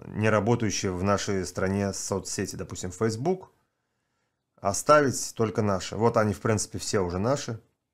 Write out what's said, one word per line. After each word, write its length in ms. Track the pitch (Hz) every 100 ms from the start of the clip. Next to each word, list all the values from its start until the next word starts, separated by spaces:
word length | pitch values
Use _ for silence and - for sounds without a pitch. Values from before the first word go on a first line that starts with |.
| -
не 240 | 73 107
работающие 600 | 104 104 117 107 - 101
в 120 | 90
нашей 420 | 98 98 - 95
стране 480 | 87 - 92 98 98
соцсети, 640 | 92 - 98 - - 95 95
допустим, 340 | 92 - 92
Facebook. 640 | - 113 110 156 185 - _ _ _ _ _ _ _ _ _ _ _
Оставить 720 | 101 101 - 151 139 - - -
только 240 | 110 117
наши. 340 | 104 92 -
Вот 220 | 95 117 120
они, 160 | 107
в 80 | 98
принципе, 380 | 117 107 - -
все 220 | - 107
уже 180 | 87 90
наши. 420 | 110 139 - 110 _ _ _